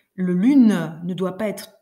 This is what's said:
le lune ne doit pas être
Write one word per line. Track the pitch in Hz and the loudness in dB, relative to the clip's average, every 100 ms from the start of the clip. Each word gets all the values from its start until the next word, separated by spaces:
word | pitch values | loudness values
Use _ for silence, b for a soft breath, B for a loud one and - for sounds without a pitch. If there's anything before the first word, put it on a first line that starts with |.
| B - | B -8
le | 180 | -4
lune | 180 226 285 226 185 160 160 | 0 4 6 6 4 -2 -8
ne | 175 | -10
doit | 170 185 185 | -6 -6 -6
pas | 214 | -6
être | - - _ | -8 -14 _